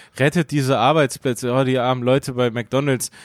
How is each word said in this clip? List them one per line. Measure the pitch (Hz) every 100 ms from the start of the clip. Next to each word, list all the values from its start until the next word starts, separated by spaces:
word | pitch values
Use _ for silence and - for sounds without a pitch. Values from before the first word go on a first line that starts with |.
| - -
„Rettet | 139 175 156
diese | 147 131 127
Arbeitsplätze“, | 120 160 139 - 135 120 123
oh, | 127 131
die | 127
armen | 123 127
Leute | 120 135 139
bei | 123 123
McDonald's, | 113 117 131 143 127 - -